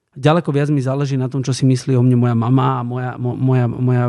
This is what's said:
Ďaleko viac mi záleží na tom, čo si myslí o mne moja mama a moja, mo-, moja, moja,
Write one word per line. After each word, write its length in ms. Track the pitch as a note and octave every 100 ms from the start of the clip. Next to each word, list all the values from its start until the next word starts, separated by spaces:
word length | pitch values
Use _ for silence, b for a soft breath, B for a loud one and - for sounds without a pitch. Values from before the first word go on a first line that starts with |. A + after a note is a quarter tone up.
| _
Ďaleko 380 | C#3+ D3 E3+ D#3+
viac 180 | C#3+ C#3+
mi 160 | D3
záleží 320 | B2+ C3+ C#3+ C3+
na 100 | B2+
tom, 140 | C#3
čo 140 | C3 B2+
si 80 |
myslí 300 | C3 B2+ -
o 80 | B2+
mne 160 | B2+ B2
moja 180 | B2 A#2
mama 320 | A#2 C3 C3+
a 100 | C3
moja, 260 | A#2+ B2+ B2+ A#2
mo-, 220 | B2 -
moja, 240 | C3 B2+
moja, 400 | A#2+ - B2+ B2